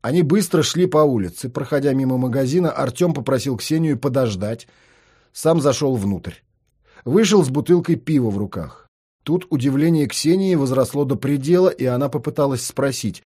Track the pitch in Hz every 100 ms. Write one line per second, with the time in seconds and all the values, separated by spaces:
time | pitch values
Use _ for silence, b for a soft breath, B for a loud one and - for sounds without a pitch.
0 | 113 165 151 196 196 - - 165 180 151
1 | 151 120 90 - 131 123 135 143 143 135
2 | 131 127 127 127 131 165 170 - 135 -
3 | 175 139 113 131 139 120 - 156 165 127
4 | 143 131 120 95 104 117 - b b b
5 | b b b - 160 165 139 123 143 123
6 | 98 95 - - _ _ _ _ b b
7 | - 170 208 202 135 139 147 175 170 165
8 | - 151 117 98 101 101 73 - _ _
9 | _ _ - 175 - 135 135 135 160 165
10 | 135 - 151 185 190 170 135 131 123 139
11 | 143 139 147 143 139 180 185 - 127 123
12 | 139 143 117 110 139 127 - - 139 127
13 | 110 -